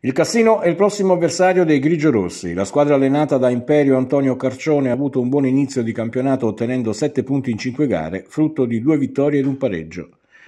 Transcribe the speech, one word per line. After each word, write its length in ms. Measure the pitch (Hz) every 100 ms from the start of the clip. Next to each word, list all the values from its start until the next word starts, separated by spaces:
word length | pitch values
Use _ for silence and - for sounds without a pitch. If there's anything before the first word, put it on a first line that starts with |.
| 123
Il 60 |
Cassino 480 | 131 156 233 226 214
è 80 | 175
il 80 | 165
prossimo 380 | 202 202 190
avversario 500 | 180 165 - 185 185
dei 160 | 170 147
grigiorossi. 760 | 139 170 156 117 87 - 90
La 120 | 85 98
squadra 300 | 143 147 143
allenata 420 | 135 143 147 139
da 120 | 123
Imperio 460 | 123 117 151 139 131
Antonio 400 | 131 143 135 127
Carcione 540 | 135 117 156 147 135
ha 20 |
avuto 300 | 123 143 135
un 80 | 123
buon 160 | 143 135
inizio 360 | 135 139 135
di 120 | 113
campionato 520 | 113 113 127 135 131 117
ottenendo 460 | 95 120 127 110
sette 320 | 104 151 147
punti 280 | 123 139 127
in 60 | 110
cinque 300 | 127 117 147
gare, 380 | 90 80 92 -
frutto 380 | - 156 156 123
di 160 | 117
due 160 | 127 156
vittorie 420 | 135 - 143 147
ed 60 | 135
un 100 | 135
pareggio. 540 | 127 90 80 90 80 _ _ _